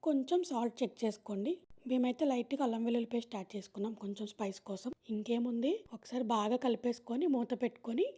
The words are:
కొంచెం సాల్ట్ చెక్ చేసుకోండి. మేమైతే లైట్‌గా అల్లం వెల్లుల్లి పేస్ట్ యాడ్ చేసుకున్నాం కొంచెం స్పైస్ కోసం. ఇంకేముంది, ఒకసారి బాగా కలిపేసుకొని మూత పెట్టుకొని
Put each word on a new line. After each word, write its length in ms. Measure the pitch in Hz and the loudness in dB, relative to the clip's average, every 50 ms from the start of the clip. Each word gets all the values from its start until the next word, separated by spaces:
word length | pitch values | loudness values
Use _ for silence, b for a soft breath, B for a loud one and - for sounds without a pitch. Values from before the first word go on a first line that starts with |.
| - | 2
కొంచెం 400 | 320 302 269 262 269 349 359 359 | 2 2 2 2 2 2 0 2
సాల్ట్ 400 | - 285 240 233 240 226 - 254 | 0 0 0 0 0 0 -2 -4
చెక్ 220 | 214 - - - | -4 -2 -2 -2
చేసుకోండి. 520 | 220 208 - _ - 208 196 202 254 359 359 - _ - - - 254 | -2 -2 -2 _ -6 -4 -2 -2 -2 -2 -4 -6 _ -20 -14 -4 -2
మేమైతే 340 | 254 254 247 247 247 247 311 | 2 2 2 2 2 2 2
లైట్‌గా 380 | 285 262 240 240 240 277 269 285 | 2 2 2 0 -2 0 0 2
అల్లం 180 | 247 226 226 233 | 2 2 0 0
వెల్లుల్లి 240 | 233 233 240 233 226 | 2 2 2 0 0
పేస్ట్ 240 | 233 240 233 - - | -2 -4 -4 -2 -8
యాడ్ 200 | 208 185 - - | -8 -8 -6 -8
చేసుకున్నాం 380 | 208 190 - _ - 202 220 226 | -10 -10 -8 _ -4 -4 -4 -4
కొంచెం 320 | 214 214 196 202 196 214 208 | -4 -6 -8 -6 -6 -6 -8
స్పైస్ 320 | - - 220 196 190 - | -6 -4 -4 -4 -4 -6
కోసం. 320 | _ - 202 190 - 247 - _ _ - | _ -8 -10 -6 -6 -8 -8 _ _ -4
ఇంకేముంది, 640 | 220 208 214 220 233 233 240 247 240 233 233 277 370 453 - - - | -4 -4 0 0 0 0 2 0 0 0 2 2 2 0 -2 -10 -16
ఒకసారి 300 | 214 - - - 247 262 | -16 -14 -6 -4 -2 0
బాగా 340 | 220 233 220 208 214 240 254 | 2 2 2 4 4 2 2
కలిపేసుకొని 680 | - 262 233 208 - 240 233 - - - 233 247 320 349 | 2 2 0 2 2 -2 -2 -2 -4 -4 -2 0 2 4
మూత 340 | 277 254 240 - 247 - | 4 4 2 0 0 0
పెట్టుకొని 440 | 254 233 - - _ - 233 240 370 539 571 | 0 -2 -2 -4 _ -4 0 2 2 0 0